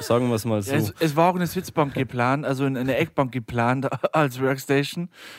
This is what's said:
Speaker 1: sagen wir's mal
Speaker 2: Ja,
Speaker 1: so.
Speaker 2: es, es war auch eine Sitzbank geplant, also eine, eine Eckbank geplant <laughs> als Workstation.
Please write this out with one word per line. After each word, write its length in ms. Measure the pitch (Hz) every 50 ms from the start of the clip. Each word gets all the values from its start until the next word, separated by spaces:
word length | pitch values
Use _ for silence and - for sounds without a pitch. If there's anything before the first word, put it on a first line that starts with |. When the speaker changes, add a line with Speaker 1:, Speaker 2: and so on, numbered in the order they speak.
Speaker 1:
sagen 280 | - - 113 123 127 123
wir's 160 | 120 107 -
mal 120 | 120 110
Speaker 2:
Ja, 40 | 104
Speaker 1:
so. 120 | 101 117 143
Speaker 2:
es, 180 | 156 160 - - -
es 160 | 165 160 139
war 140 | 156 165 180
auch 40 | 180
eine 120 | 180 180
Sitzbank 460 | 160 - 190 170 - - 170 147 139 123
geplant, 520 | 131 131 113 - 120 120 127 139 143 123
also 180 | 120 139 127 139
eine, 140 | 135 135 120
eine 160 | 127 135 123
Eckbank 340 | 127 165 160 - - 139 123
geplant 560 | 113 131 113 - 123 120 117 120 127 135 139 135
<laughs> 220 | 135 131 - - -
als 260 | 156 147 135 120 127
Workstation. 680 | 135 131 135 135 - - 135 139 143 - - 170 175 180 _ - - - -